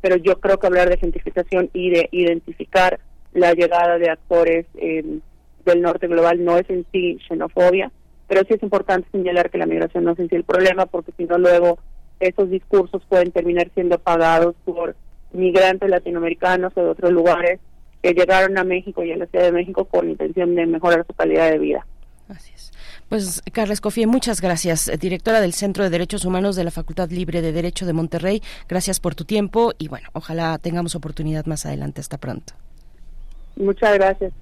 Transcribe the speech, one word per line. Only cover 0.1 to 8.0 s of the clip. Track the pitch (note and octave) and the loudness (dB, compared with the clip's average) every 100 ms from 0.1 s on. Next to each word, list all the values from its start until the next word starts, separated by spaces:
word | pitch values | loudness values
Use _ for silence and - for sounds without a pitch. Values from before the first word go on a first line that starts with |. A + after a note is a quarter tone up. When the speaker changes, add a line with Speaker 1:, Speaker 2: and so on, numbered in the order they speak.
| F3+ | 2
Speaker 1:
yo | E3+ F3+ | 2 2
creo | G3+ F#3+ | 2 2
que | G3 | 4
hablar | F3+ F3+ | 4 4
de | F3+ | 2
gentrificación | F3 - - - F3 F#3 F3+ | 0 -4 -4 -6 -2 -2 -2
y | F#3 F3+ | -2 0
de | E3+ E3 | 0 0
identificar | F3+ E3+ E3+ - E3 - F#3+ F#3 - - - - | 0 0 0 -6 -14 -2 2 2 0 -10 -20 -6
la | F3 F3 | 2 4
llegada | E3+ E3+ E3+ F3 E3+ | 4 2 4 2 2
de | E3+ | 0
actores, | D#3+ - E3+ E3 E3 E3 - | -2 0 2 4 2 -4 -8
eh, | E3 D#3+ D#3 D#3 - _ _ - | -4 -4 -6 -10 -12 _ _ -4
del | - F3 | 2 4
norte | F3 E3+ F3 | 2 0 0
global | E3 E3+ F3 | 2 4 2
no | E3+ E3+ | 2 2
es | F#3 | 2
en | F#3 E3+ | -4 -4
sí | F#3+ F3 E3+ - | -2 -2 -6 -8
xenofobia, | D#3+ D#3+ - F3+ F#3 B3+ - | -6 -4 4 4 4 -2 -10